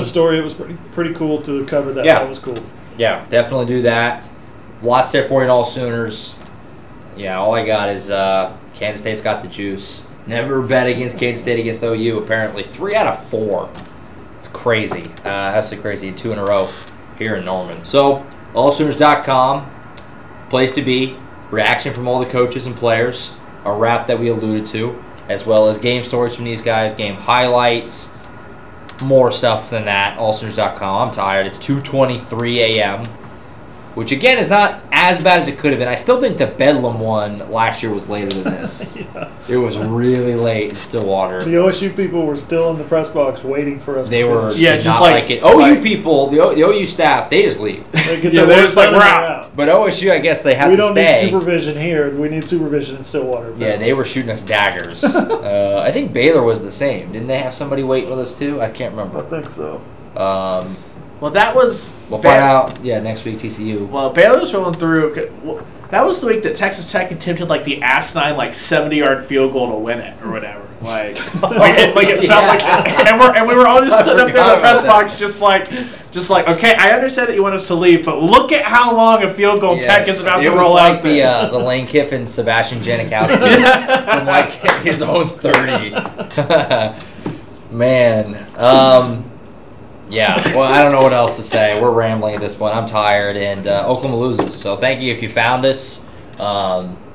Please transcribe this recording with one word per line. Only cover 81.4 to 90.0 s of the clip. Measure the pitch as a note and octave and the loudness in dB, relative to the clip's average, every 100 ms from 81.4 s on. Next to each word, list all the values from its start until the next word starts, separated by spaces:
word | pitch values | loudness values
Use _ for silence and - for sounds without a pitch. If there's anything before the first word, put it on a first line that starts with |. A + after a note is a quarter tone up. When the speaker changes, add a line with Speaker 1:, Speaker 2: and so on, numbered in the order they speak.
| G#2 | 0
Speaker 1:
the | B2 | -2
Lane | B2+ B2+ B2 | -2 -2 0
Kiffin, | D3 C#3 C3 A2+ | 0 0 -4 -6
Sebastian | - A2+ A2+ A2+ A#2+ | -4 0 0 0 -4
Janikowski | A2+ A#2 A2 A2 A2+ C4+ | -4 -4 -2 0 2 2
Speaker 3:
<laughs> | A#3+ B3 B3+ B3+ B3 C4 B3+ C4+ | 4 4 4 4 2 -2 0 -2
Speaker 1:
from, | C4+ | 2
like, | - - - - - | 0 0 -4 -4 -2
his | D#3+ D#3 | -2 -2
own | D3 F3 D#3 | 0 0 -2
thirty. | - - - - C4 - | -4 0 0 0 -4 -4
<laughs> | A3 - - - - C#3+ E3 B2+ B2 A2 - - - - - - - - | -8 -8 -12 -10 -6 0 0 2 -2 -2 -6 -18 -12 -12 -12 -16 -20 -12
Man, | A#2 B2 B2+ A#2+ A2 G#2 G2+ - - | -2 2 4 4 2 -4 -8 -14 0
um, | A#2+ C3+ C3+ B2+ A#2+ A2 - - - - - - - - | 4 6 8 6 4 -4 -10 -16 -20 -20 -20 -20 -20 -20